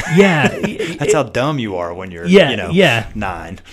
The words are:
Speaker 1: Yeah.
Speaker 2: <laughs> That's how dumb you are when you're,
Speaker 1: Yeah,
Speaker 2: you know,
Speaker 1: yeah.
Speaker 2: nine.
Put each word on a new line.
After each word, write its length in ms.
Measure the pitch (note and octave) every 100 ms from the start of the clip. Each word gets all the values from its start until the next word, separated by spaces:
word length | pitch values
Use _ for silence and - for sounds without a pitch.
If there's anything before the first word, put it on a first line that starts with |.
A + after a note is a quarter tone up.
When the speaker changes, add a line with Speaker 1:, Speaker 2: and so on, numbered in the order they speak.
| F3+ E3
Speaker 1:
Yeah. 320 | G3 D#3 -
Speaker 2:
<laughs> 480 | - - - E3 F3
That's 140 | C#3+
how 100 | D3
dumb 340 | A#2 A#2+ C#3+ D3
you 180 | A2 F#2
are 160 | F2
when 180 | F2 F#2
you're, 140 | E2+ B2
Speaker 1:
Yeah, 240 | F#3+ D3
Speaker 2:
you 60 | A2
know, 120 | E2+
Speaker 1:
yeah. 380 | F3 E3+ A#2 G#2+ A2
Speaker 2:
nine. 440 | G2 E2 E2 F#2 -